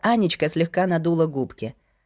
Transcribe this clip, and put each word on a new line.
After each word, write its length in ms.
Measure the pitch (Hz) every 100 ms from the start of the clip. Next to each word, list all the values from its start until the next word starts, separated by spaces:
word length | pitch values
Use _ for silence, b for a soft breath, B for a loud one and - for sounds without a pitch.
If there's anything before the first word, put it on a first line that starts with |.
Анечка 460 | 214 233 185 - -
слегка 380 | 160 165 - 185
надула 400 | 165 160 170 160
губки. 480 | 139 123 - 110 - _ _